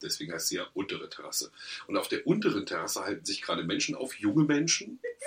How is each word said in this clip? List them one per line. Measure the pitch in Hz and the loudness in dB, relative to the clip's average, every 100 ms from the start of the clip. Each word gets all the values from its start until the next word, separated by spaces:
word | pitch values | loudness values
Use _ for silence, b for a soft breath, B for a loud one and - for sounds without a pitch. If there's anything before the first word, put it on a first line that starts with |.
Deswegen | 78 - 80 | -4 -4 -4
heißt | 82 - | -2 -2
sie | 90 | -2
ja | - | -2
untere | - 98 85 76 | -4 -4 -4 -6
Terrasse. | - 71 - - B B B B | -12 -6 -4 -4 B B B B
Und | 98 | -2
auf | - | 0
der | 85 - | 0 2
unteren | 208 208 101 - | 4 4 2 0
Terrasse | 87 82 101 95 | -2 -2 -2 -2
halten | 104 - | -4 -4
sich | 98 | -4
gerade | - 85 | -2 -2
Menschen | 85 98 - - | 0 0 0 -2
auf, | 131 - | -6 0
junge | 156 151 | 4 6
Menschen, | 147 147 165 - - 247 494 - | 6 6 4 2 0 -8 -8 -6